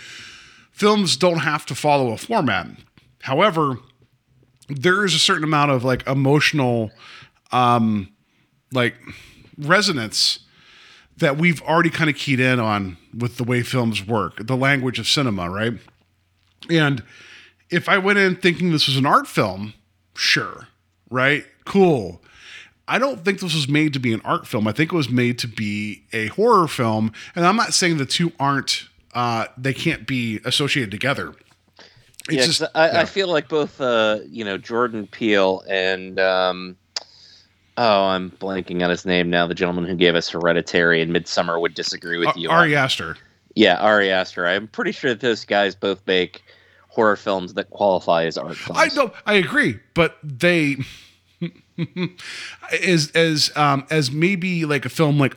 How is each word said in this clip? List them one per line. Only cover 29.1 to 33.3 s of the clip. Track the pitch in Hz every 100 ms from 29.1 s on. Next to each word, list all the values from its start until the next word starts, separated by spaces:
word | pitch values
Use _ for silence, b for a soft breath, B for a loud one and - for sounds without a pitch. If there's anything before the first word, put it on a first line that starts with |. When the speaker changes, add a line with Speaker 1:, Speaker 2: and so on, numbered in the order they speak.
Speaker 1:
uh, | 123 120 113 107 -
they | 131
can't | 127 165 123 110
be | 131 117 107
associated | 123 - 143 147 110
together. | 101 127 139 82 - _ _ _ _ b b b - -
It's |
Speaker 2:
Yeah, | 151 127
Speaker 1:
just, | 135
Speaker 2:
'cause | 156 160
I, | 160
Speaker 1:
yeah. | 170
Speaker 2:
I | 160
feel | -
like | 190